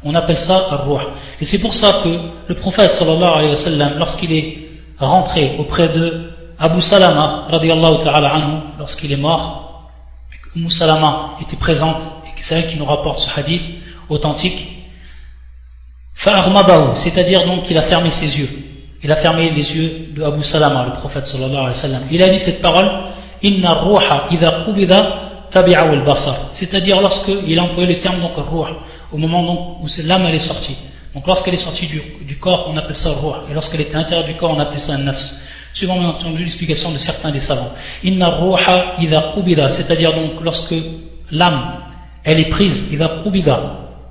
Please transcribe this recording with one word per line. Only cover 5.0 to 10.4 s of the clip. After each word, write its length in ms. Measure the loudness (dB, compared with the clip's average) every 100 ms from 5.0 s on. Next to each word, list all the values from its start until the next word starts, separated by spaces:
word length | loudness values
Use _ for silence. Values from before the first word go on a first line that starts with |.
| 2 2 2 0 0 0
auprès 300 | -4 0 2
de 420 | 2 -2 -4 -10 -16 -20 -2
Abu 220 | 0 2
Salama, 680 | 4 6 6 4 0 -2 -2
radiyallahu 500 | 0 2 4 4 4
ta'ala 280 | 4 2 2
anhu, 300 | 0 -2 -4 -8 -12
lorsqu'il 320 | -8 -6 -4
est 60 | -2
mort, 720 | 0 0 -2 -10 -14 -18 -20 -20 -20 -20 -20 -20